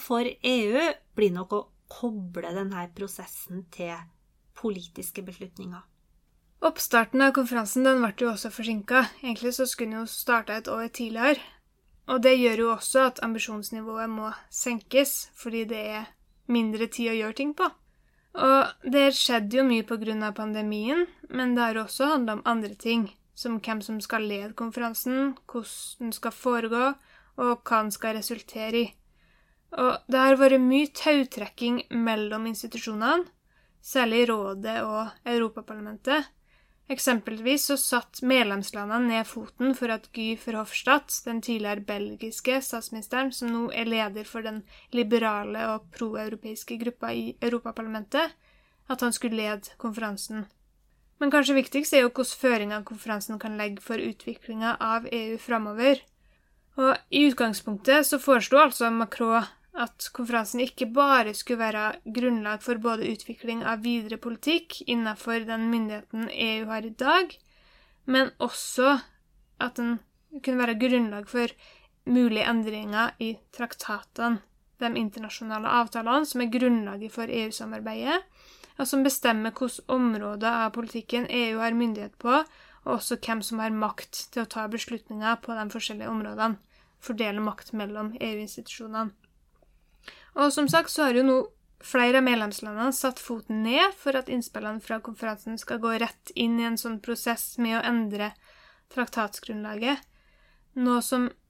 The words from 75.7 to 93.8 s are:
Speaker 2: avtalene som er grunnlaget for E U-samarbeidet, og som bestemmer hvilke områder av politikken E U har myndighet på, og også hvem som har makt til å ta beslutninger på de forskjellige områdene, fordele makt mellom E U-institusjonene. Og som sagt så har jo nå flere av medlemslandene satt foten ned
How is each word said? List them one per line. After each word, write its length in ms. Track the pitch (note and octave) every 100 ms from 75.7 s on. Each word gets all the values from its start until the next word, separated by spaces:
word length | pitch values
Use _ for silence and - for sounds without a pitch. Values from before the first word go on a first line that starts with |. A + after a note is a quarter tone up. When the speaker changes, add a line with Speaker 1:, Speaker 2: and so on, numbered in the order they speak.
| A#3+
Speaker 2:
avtalene 420 | A#3 A#3 A3+ C4 D4+
som 160 | B3
er 80 | B3 A#3+
grunnlaget 560 | B3 A#3 G3+ G3+ G#3+
for 160 | A#3+ A3+
E 140 | A#3 A3
U-samarbeidet, 680 | A3 A3 A3 A3 A3 B3 F4 - _ - - - -
og 80 | C4
som 160 | C#4 C4+
bestemmer 480 | C4+ B3 A3 A3
hvilke 320 | A3+ B3+ - -
områder 720 | B3+ A#3+ A3 G#3 G#3 A3+ A#3 A3
av 80 |
politikken 560 | A#3 A#3 A#3 A3 A#3+ B3
E 220 | A#3+ A#3
U 80 | A3
har 160 | A3+ A#3
myndighet 400 | A#3+ G#3 G#3 -
på, 160 | A#3+
og 580 | C#4 D#4 - - - - A#3+
også 220 | - A#3
hvem 240 | - A3+ G3+
som 160 | A3+
har 160 | A3 G#3+
makt 480 | G#3+ - - - -
til 80 | B3
å 80 | A3+
ta 160 | A3+ G#3+
beslutninger 640 | A3+ - A3+ - G#3+ A3 A3+ -
på 80 |
de 160 | A3+ G#3
forskjellige 400 | A3+ - G#3+ A3
områdene, 480 | A3 G#3+ G#3 A3+ G3+ _ _ _ _
fordele 480 | - A3 A3 G3+ G#3+
makt 300 | G3+ - A3
mellom 380 | G3+ G#3 G#3+ A#3+
E 160 | A3+ G#3+
U-institusjonene. 720 | G#3+ - A3+ - A3 A3 A3 - _ _ _ _ _ _ _ _ - - - -
Og 140 | C#4+
som 140 | C#4+ C#4+
sagt 220 | E4 E4
så 140 | - C#4+
har 100 | A#3+
jo 60 | C4+
nå 100 | C4 G#4 - _ _
flere 380 | - B3+ A#3+ C4
av 60 | B3+
medlemslandene 640 | A#3+ G#3 G#3 G#3+ G#3+ B3+
satt 240 | C4 C4 B3+
foten 460 | - A#3 - A3 A3
ned 300 | C4+